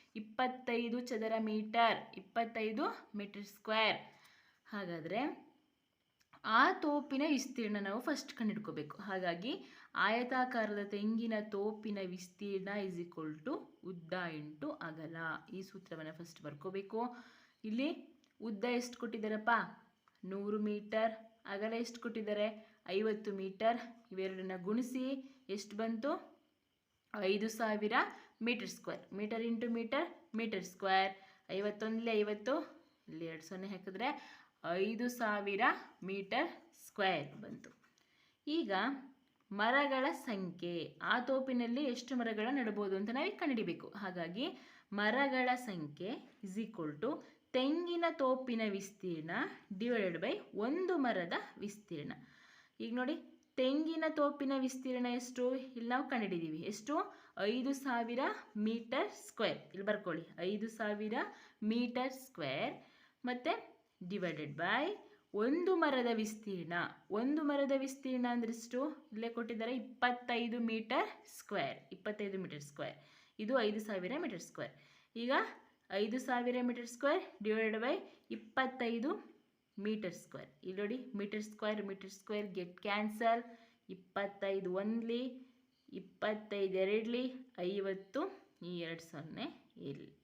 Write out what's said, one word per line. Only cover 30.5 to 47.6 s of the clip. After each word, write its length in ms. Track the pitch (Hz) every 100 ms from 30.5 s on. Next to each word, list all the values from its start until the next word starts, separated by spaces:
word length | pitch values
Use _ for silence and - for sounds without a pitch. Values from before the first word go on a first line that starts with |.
| 202
ಸ್ಕ್ವೇರ್. 520 | 180 - 196 190 190 190 - - -
ಐವತ್ತೊಂದಲೇ 640 | 185 208 208 220 220 233
ಐವತ್ತು, 420 | 220 208 208 226 302 311 - - _ -
ಇಲ್ಲಿ 180 | 160 165
ಎರಡು 160 | 160
ಸೊನ್ನೆ 260 | - 190 190
ಹಾಕಿದ್ರೆ 400 | 190 185 190 247 277 - - - _
ಐದು 440 | 160 175 202 220 240
ಸಾವಿರ 520 | 240 226 208 202 196 254 - - -
ಮೀಟರ್ 460 | 180 196 190 240 339 - - - -
ಸ್ಕ್ವೇರ್ 500 | - 190 170 143 -
ಬಂತು. 340 | - - - - _ _ _ _ _ _ -
ಈಗ 260 | 320 240 190 220 277 - - _ _ _
ಮರಗಳ 600 | 202 220 269 285 269 269
ಸಂಖ್ಯೆ, 840 | - - 202 185 175 175 170 147 -
ಆ 180 | 175 226
ತೋಪಿನಲ್ಲಿ 640 | 247 269 262 247 233 240
ಎಷ್ಟು 320 | 285 233 - 254
ಮರಗಳ 300 | 226 214 220
ನೆಡಬಹುದು 460 | 277 220 208 202 190
ಅಂತ 140 | 208
ನಾವೀಗ 220 | 254 359 415
ಕಂಡುಹಿಡಿಬೇಕು. 500 | 330 240 180 160 -
ಹಾಗಾಗಿ 580 | 202 196 175 165 185 311 - - - -
ಮರಗಳ 560 | 202 208 247 277 254 247
ಸಂಖ್ಯೆ 560 | 254 240 180 151 143 180 320 - -
is 100 | 196 190
equal 340 | 226 - 156 147
to 100 | 233 320 - - _
ತೆಂಗಿನ 520 | 254